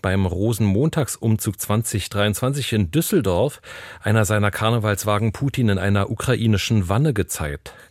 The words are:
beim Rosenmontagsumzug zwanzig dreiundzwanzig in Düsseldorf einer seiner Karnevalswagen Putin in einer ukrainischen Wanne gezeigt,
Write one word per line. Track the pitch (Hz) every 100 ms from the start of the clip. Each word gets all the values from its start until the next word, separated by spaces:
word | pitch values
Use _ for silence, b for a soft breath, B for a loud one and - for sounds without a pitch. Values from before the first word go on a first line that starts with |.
beim | 98 95
Rosenmontagsumzug | 95 87 107 107 104 98 156 165 127 - 113 107 - -
zwanzig | - 107 - 101 -
dreiundzwanzig | 98 104 104 127 143 117
in | 110 87
Düsseldorf | 156 165 190 101 87 135 - B B B B
einer | - 110
seiner | 98 107 104
Karnevalswagen | - 110 120 107 101 107 104 113
Putin | - 139 - 113
in | 95
einer | 98 101 98
ukrainischen | 113 - 110 113 101 - 110 87
Wanne | 104 156
gezeigt, | 107 - - 76 71 - - B